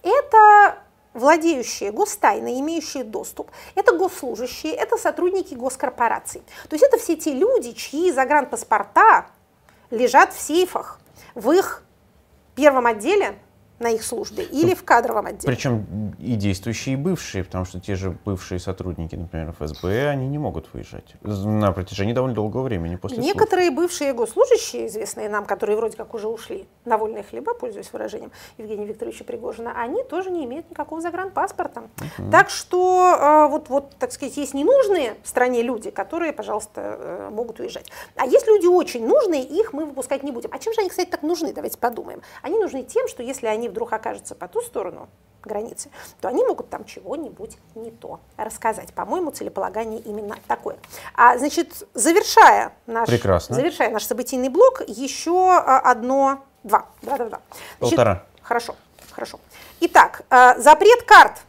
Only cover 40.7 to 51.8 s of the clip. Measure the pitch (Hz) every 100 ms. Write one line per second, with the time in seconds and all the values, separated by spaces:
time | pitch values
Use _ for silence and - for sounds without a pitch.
40.7 | 440 381 370 349 320 302 339 320 - 220
41.7 | - 240 226 - - - - 262 427 359
42.7 | 262 - 466 523 - 240 262 226 220 240
43.7 | 190 233 220 220 202 - - 180 440 480
44.7 | - 185 160 - _ _ _ - 202 226
45.7 | - - - - _ - 311 494 - -
46.7 | - 226 - 185 285 269 175 220 - _
47.7 | 226 226 226 - 156 _ - 208 - 226
48.7 | 202 - - 190 330 320 - 208 208 185
49.7 | 196 226 220 220 208 208 220 - 240 -
50.7 | - - - - - 240 247 285 330 330
51.7 | -